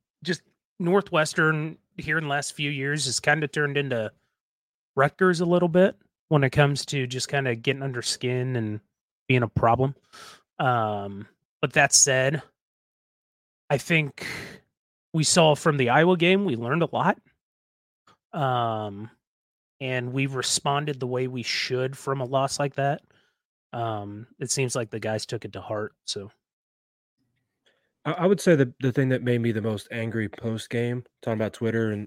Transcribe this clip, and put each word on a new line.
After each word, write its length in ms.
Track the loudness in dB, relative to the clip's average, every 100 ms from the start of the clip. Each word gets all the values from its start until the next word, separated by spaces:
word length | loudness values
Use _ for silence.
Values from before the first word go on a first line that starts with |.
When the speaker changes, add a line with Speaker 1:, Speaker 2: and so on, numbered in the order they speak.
| _ _
Speaker 1:
just 180 | -6 -6 _ _ _ -6
Northwestern 1000 | 2 2 2 0 2 2 2 2 -4 -10 _ -12
here 220 | -4 -4
in 60 |
the 60 | -2
last 240 | -4 -4
few 160 | -6 -6
years 340 | -4 -4 -2
has 160 | -4 -2
kinda 260 | 0 0 0
turned 300 | 2 4 4
into 340 | 2 -2 -2 -8 _ _ _ _ _ _ _ 2
Rutgers 440 | 2 4 2 4
a 60 | 2
little 220 | 4 4
bit 280 | 6 4 2 _ _ 2
when 140 | 4
it 80 | 4
comes 340 | 4 2 2 -4
to 200 | -6 -4
just 220 | -6 -4
kinda 260 | -2 -2
getting 280 | -2 -2 -2
under 200 | -4 -6
skin 540 | -6 -4 -2 -2 -2 -2
and 240 | -4 -6 -12 _ _ _ 0
being 160 | 2
a 40 | 2
problem. 460 | 2 4 4 0 -2 _ -20 -20 -20 _ -4
Um, 680 | 0 0 0 -4 -8 -12 -16 _ _ _
but 140 | 0
that 180 | 2 4
said, 500 | 4 4 2 0 -2 -8 _ _ _ _ _ _ _ _ _ _ _ -2
I 80 | -2
think 480 | 2 0 0 -6 -12 -12 -14 -18 _ _ _ _ _
we 100 | -2
saw 320 | 2 4 4
from 220 | 4 2 2
the 140 | 2
Iowa 260 | 4 4 4
game, 280 | 2 2
we 120 | 0 -4
learned 260 | -2 -2
a 60 | 0
lot. 300 | 0 0 -2 _ _ _ _ _ _ _ _ _ _ _
Um, 800 | -4 0 0 -2 -4 -6 -10 -14 _ _ _ _ _ _ _
and 320 | -6 -4 -4
we've 220 | -2 -2
responded 640 | -2 -4 -2 -2 -2 -2 -6
the 80 | -4
way 220 | -2 -4
we 140 | -6
should 540 | -6 -6 -4 -4 -4 -6
from 240 | -6 -4
a 40 |
loss 340 | -2 0 0 -2
like 160 | -4
that. 280 | -2 -2 -4 -10 _ _ _ _ _ _
Um, 540 | -8 -6 -6 -10 -14 -16 -12
it 120 | -6
seems 240 | -2 -2
like 160 | -4 -6
the 100 | -6
guys 260 | -4 -6 -6
took 180 | -10
it 80 | -10
to 80 | -14
heart, 340 | -8 -6 -8 -10
so. 260 | -12 -10 -12 _ _ _ _ _ _ _ _ _ _ _ _ _ _ _ _ _
Speaker 2:
I, 80 | -2
I 140 | 2 4
would 140 | 4
say 140 | 6
the, 180 | 6 4 0
the 120 | -2
thing 160 | 2 2
that 120 | 0
made 180 | 0 2
me 120 | 0
the 100 | 0
most 260 | -2 -4 -6
angry 380 | -8 -4 -4 -6
post-game, 760 | -6 -6 -6 -4 -4 -2 -4 -8 _
talking 160 | -6 -2
about 140 | -4
Twitter 380 | -2 -2 0 -2
and 160 | -4